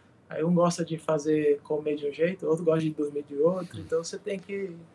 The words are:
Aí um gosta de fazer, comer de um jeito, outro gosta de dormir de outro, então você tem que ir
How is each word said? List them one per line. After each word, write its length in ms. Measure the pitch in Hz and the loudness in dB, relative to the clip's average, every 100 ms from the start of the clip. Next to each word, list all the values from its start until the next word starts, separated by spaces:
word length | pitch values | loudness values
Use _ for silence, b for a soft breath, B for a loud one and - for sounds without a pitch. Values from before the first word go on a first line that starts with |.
| b b - | b b -12
Aí 140 | - | -2
um 100 | 160 | 2
gosta 300 | 175 170 170 | 4 4 2
de 140 | 165 156 | -4 -4
fazer, 600 | - 156 147 156 151 143 | -2 0 2 2 4 2
comer 340 | - 151 151 147 | 0 -4 -2 -2
de 120 | 143 | -4
um 40 | |
jeito, 340 | 143 165 190 - | -2 -2 0 0
outro 200 | 165 175 | 2 2
gosta 160 | 160 | 2
de 80 | 160 | 0
dormir 340 | 151 147 143 | -2 -4 -4
de 140 | 147 143 | -6 2
outro, 420 | 160 185 175 - | 2 2 -4 -10
então 240 | 156 160 | -6 -4
você 140 | 165 196 | -4 -8
tem 180 | 208 196 | -8 -8
que 140 | 175 | -6
ir 240 | 202 190 170 165 | -8 -8 -10 -18